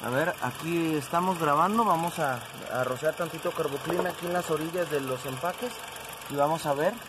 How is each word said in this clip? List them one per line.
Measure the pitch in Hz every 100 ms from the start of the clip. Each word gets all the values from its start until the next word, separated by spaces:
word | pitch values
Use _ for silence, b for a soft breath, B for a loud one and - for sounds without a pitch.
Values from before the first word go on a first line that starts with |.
A | 113
ver, | 127 165 -
aquí | 123 - 160 170 165 156
estamos | 135 170 180 175
grabando. | 156 143 175 220
Vamos | 220 170 170 170
a, | 147 123 - - -
a | 123
rociar | 123 127 156 160
tantito | 165 160 170
carbuclin | 165 151 139 135 175 180
aquí | 165 175
en |
las | 175 170
orillas | 156 160 175 165
de | 147
los | 135 127 131
empaques | 131 170 180 247 - - - - - -
y | 143
vamos | 143 160 151
a | 139
ver. | 170 233